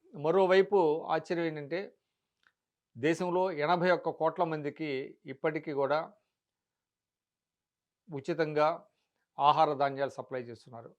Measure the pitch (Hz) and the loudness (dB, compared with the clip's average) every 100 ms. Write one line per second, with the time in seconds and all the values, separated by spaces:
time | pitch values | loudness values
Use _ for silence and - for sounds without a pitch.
0 | _ 233 147 180 190 185 190 202 165 156 | _ -4 0 2 6 6 6 4 4 0
1 | - 160 156 170 165 151 143 170 202 - | -2 -4 -2 -2 -2 -4 -8 -8 -8 -16
2 | _ _ _ _ _ _ _ _ _ - | _ _ _ _ _ _ _ _ _ -4
3 | 139 165 180 175 185 156 147 175 175 170 | -2 0 0 0 -2 -2 0 2 4 2
4 | 165 156 160 160 170 156 147 143 160 135 | 0 -2 -2 0 -2 -2 -6 -6 -6 -6
5 | 139 - 147 131 165 156 151 139 139 147 | -6 -12 -16 -6 -4 -4 -4 -2 0 0
6 | 165 - _ _ _ _ _ _ _ _ | -2 -12 _ _ _ _ _ _ _ _
7 | _ _ _ _ _ _ _ _ _ _ | _ _ _ _ _ _ _ _ _ _
8 | - 147 139 160 156 151 151 165 - _ | -14 -10 -6 -2 0 2 2 0 -8 _
9 | _ _ _ - 139 147 156 143 139 135 | _ _ _ 2 4 6 4 2 -2 0
10 | 139 - 123 131 120 113 - 117 113 | -6 -6 -10 -10 -10 -16 -18 -20 -20